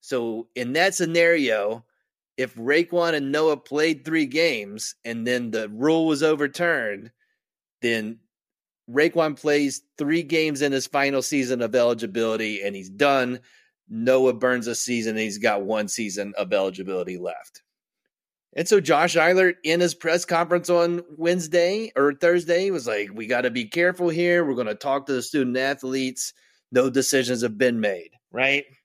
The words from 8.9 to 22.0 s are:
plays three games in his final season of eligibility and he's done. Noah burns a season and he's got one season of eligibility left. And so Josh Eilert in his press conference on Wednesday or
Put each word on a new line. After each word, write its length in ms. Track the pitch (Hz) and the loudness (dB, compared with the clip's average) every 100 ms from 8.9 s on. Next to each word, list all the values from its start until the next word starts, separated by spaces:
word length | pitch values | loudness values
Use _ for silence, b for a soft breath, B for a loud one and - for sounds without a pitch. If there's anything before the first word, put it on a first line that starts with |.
| 123 160 165 160 139 | 0 2 2 0 -2
plays 400 | 156 147 143 123 _ _ | 0 2 0 -4 _ _
three 280 | 143 165 | -2 -2
games 360 | 160 165 156 143 | 0 0 0 0
in 120 | 143 | 0
his 140 | 135 127 | 0 -2
final 360 | 143 139 139 | 0 0 0
season 400 | 123 147 127 123 | 0 -2 0 -2
of 120 | 117 | 0
eligibility 880 | 123 120 117 113 101 113 110 110 104 | 2 2 2 -4 -2 -2 -2 -4 -4
and 140 | 98 98 | -6 -8
he's 140 | 92 | -14
done. 500 | 98 143 139 123 123 b b b b _ | 0 2 2 0 -4 b b b b _
Noah 460 | 110 117 131 131 | -4 2 4 4
burns 320 | 117 127 123 113 | 2 0 0 -2
a 80 | |
season 380 | 113 - 120 110 | -6 -2 -2 -2
and 80 | 110 | -2
he's 180 | 110 101 | -4 0
got 240 | 113 104 | 0 0
one 260 | 98 110 104 | -2 -4 -4
season 460 | - 110 95 101 98 | -4 -6 -6 -8 -6
of 160 | 95 | -2
eligibility 640 | 101 95 95 95 92 90 90 | 0 0 -4 -6 -6 -6 -6
left. 460 | 87 76 - - _ _ _ _ _ _ _ _ _ | -8 -10 -16 -20 _ _ _ _ _ _ _ _ _
And 120 | - 170 | -8 2
so 140 | 208 | 2
Josh 360 | 147 151 170 160 | 4 2 4 4
Eilert 420 | 160 185 185 175 | 4 6 4 2
in 160 | 151 170 | -2 2
his 140 | 175 | 2
press 300 | - 170 175 | 0 -2 -2
conference 460 | - 165 170 175 165 | 0 -2 2 0 2
on 320 | 175 170 175 175 151 | 2 2 0 -6 -4
Wednesday 720 | 165 180 160 175 175 208 220 | 0 0 2 2 2 0 -4
or 200 | - | 0